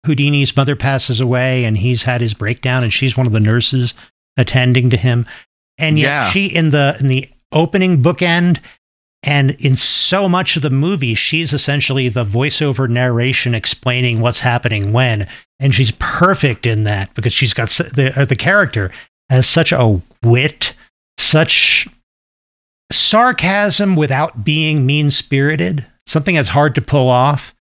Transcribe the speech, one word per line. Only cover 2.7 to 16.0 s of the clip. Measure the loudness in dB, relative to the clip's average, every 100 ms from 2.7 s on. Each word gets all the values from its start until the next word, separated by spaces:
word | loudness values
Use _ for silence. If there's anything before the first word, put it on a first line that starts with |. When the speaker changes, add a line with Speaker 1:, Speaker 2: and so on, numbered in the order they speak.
| 0
Speaker 1:
and | 0
she's | 0 -2 0
one | 0
of |
the | 2
nurses | 2 2 0 0 -2 -6 -20 _ _ -2
attending | 0 2 2 4 2
to | 2
him. | 2 0 -2 -10 _ _ _ _
And | 0 2
yet | 2
Speaker 2:
Yeah. | 0 0
Speaker 1:
she, | 0 -2
in | 0 2
the, | 2 2 0
in | 0
the | -2 -4 _ _
opening | -2 0 0 2 2
bookend | 2 2 0 2 2 0 -4 _ _ _ _ _
and | -2 2 2 0
in | 0 0
so | 0 -2 0 0 0
much | 0 0 -2
of |
the | -2
movie, | 0 0 0 -2
she's | -2 -2 -4 -2
essentially | -4 -2 -2 -2 -2 -2
the | -2
voiceover | -2 0 -2 -2 -2 0 0
narration | 0 0 0 0 -2 -2
explaining | -4 -4 -4 -2 0 0 0
what's | -2 0
happening | -2 0 -2 -2 0
when. | 0 0 -2 -6 -12 _ _
And | 0
she's | 2 0
perfect | -2